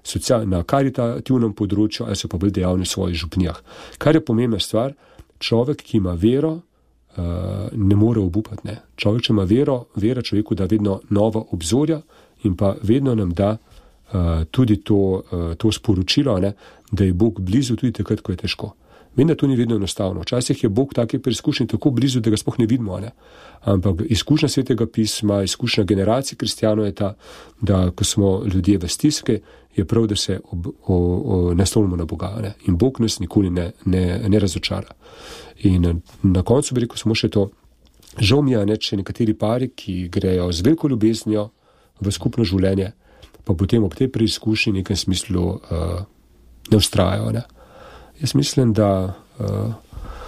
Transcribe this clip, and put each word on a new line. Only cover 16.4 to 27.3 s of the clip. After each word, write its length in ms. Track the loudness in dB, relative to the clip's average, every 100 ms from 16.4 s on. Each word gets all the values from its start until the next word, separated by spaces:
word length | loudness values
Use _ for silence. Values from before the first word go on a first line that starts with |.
ne, 120 | 0 -4 -16 -20 -6
da 120 | 0
je 80 | 2
Bog 280 | 4 2 0
blizu 360 | 0 0 0 -2
tudi 160 | -2
takrat, 280 | -2 -4 -4
ko 120 | -4
je 40 | -6
težko. 380 | -6 -8 -10 -14 _ -20 -4 2
Vem, 100 | 2
da 80 |
to 120 | 2 2
ni 100 | 2
vedno 200 | 0 0
enostavno. 440 | -2 -4 -4 -4
Včasih 420 | -4 -2 -2 0
je 60 | 0
Bog 220 | 2 0
v 40 |
taki 240 | 0 -2 -2
preizkušnji 480 | -2 -2 -2 -2 -2
tako 240 | 0 0
blizu, 300 | 2 0 0
da 100 | 0
ga 60 | 0
sploh 220 | -2 0
ne 80 | 0
vidimo, 280 | 0 -2
a 60 | -6
ne. 100 | -10 -14 -20 -20 -20 -6
Ampak 400 | 0 2 2 0 0
izkušnja 420 | 0 2 2 2
Svetega 380 | 0 0 0 -2
pisma, 560 | -2 -2 0 0 2
izkušnja 420 | 0 -2 -2 0
generacij 520 | 2 2 2 0 -2 -6
kristjanov 500 | -6 0 0 2 0
je 60 |
ta, 200 | -2 -4 -6 -18